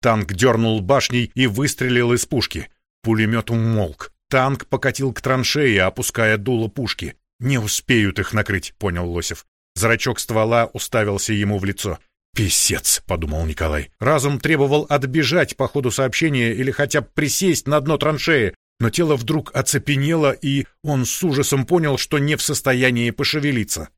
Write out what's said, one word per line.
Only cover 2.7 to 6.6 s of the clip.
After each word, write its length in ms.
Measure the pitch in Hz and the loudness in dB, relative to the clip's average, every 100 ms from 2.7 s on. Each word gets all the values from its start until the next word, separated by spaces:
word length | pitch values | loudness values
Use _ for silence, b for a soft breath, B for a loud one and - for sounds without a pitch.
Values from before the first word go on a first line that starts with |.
| _ _ _ | _ _ _
Пулемет 480 | 110 110 110 113 110 | -2 2 2 0 -2
умолк. 600 | 117 113 110 90 71 - _ _ | 0 0 0 -2 -6 -18 _ _
Танк 380 | 131 131 135 - | 0 2 -2 -4
покатил 460 | 131 139 123 135 | -2 -2 -2 -4
к 80 | 113 | -4
траншее, 600 | 131 131 117 147 139 101 | -2 0 0 2 2 4
опуская 540 | 92 - - - 110 110 | 2 0 -6 0 2 2
дуло 300 | 101 120 | 0 -2